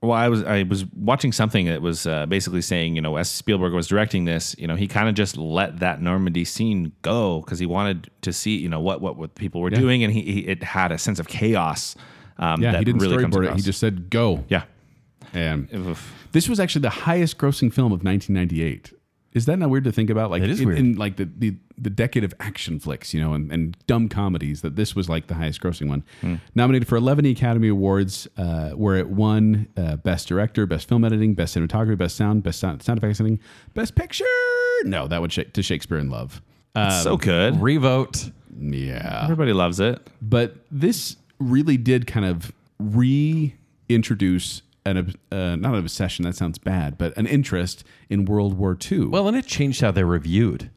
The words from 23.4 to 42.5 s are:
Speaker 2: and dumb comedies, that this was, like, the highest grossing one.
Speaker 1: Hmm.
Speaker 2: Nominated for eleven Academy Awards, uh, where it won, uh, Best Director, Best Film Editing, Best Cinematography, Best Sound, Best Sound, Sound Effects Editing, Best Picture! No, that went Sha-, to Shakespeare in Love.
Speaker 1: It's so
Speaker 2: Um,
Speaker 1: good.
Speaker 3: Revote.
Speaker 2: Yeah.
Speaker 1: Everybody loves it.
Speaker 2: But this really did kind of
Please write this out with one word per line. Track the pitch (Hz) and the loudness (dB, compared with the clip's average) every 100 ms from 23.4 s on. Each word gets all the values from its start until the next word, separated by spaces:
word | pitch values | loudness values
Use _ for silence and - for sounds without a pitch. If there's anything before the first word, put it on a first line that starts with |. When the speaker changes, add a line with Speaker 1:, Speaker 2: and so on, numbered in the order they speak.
| 76 | -2
Speaker 2:
and | 80 80 87 - | -2 -4 -6 -2
dumb | 120 113 | 0 0
comedies, | 104 101 85 73 73 | 0 -2 -2 -2 -4
that | 82 76 | -6 -2
this | 107 - | -2 -2
was, | 85 | -2
like, | 82 - | -4 -4
the | 82 | -4
highest | 80 78 | -4 -4
grossing | 90 85 73 | -6 -4 -4
one. | 71 - - | -4 -6 -8
Speaker 1:
Hmm. | - 85 - - | -6 -6 -4 0
Speaker 2:
Nominated | 123 131 120 | 4 2 2
for | 117 | 2
eleven | 123 143 147 | 2 4 2
Academy | 120 123 117 113 | 2 2 2 2
Awards, | 101 95 98 98 95 - - | 4 2 2 0 -4 -14 -6
uh, | 87 82 78 | -4 -2 -4
where | 69 104 95 | 0 2 2
it | 90 | 2
won, | 98 107 107 107 107 107 - | 2 2 4 4 4 0 -4
uh, | 85 76 | -2 -2
Best | 95 87 - | 0 -2 0
Director, | 90 107 - 101 | -2 0 0 0
Best | 80 - | -2 0
Film | 120 113 | 2 4
Editing, | 110 110 95 | 2 2 2
Best | 82 - | 0 0
Cinematography, | 82 107 110 104 | 0 0 0 0
Best | 87 - | -2 0
Sound, | 104 107 | 2 2
Best | 92 - | 0 -4
Sound, | 92 73 | -4 -4
Sound | - 120 | -2 -2
Effects | 104 104 | 0 0
Editing, | 110 110 - - - - | 0 0 -4 -20 -12 -6
Best | 226 | -2
Picture! | - 349 - 494 494 494 480 494 494 440 | 0 -2 -4 0 0 0 0 0 0 0
No, | 95 69 | -2 -2
that | 85 | -2
went | 85 | -2
Sha-, | 87 - | -4 -6
to | - | -4
Shakespeare | 95 82 - 80 | -4 -4 -4 -4
in | 71 | -4
Love. | 60 60 - - _ _ - | -6 -10 -14 -20 _ _ -2
Speaker 1:
It's | 104 92 | 2 2
so | 85 | 2
Speaker 2:
Um, | 104 | 0
Speaker 1:
good. | 98 85 101 | 2 4 4
Speaker 3:
Revote. | 131 110 151 131 131 131 - - - _ - | 4 2 4 4 2 0 -4 -10 -14 _ -10
Speaker 2:
Yeah. | - 139 - 123 - 110 147 | -6 -4 -4 -6 -8 -4 -2
Speaker 1:
Everybody | 160 139 | 2 2
loves | 98 87 90 | 4 2 2
it. | 104 123 - _ | 0 0 -8 _
Speaker 2:
But | 107 117 120 - _ | 0 2 2 -4 _
this | 143 170 196 - - _ _ | -2 0 0 -4 -12 _ _
really | 131 127 151 135 | 2 2 4 2
did | 120 127 120 | 4 2 2
kind | 113 95 | 0 0
of | 87 82 | -2 -6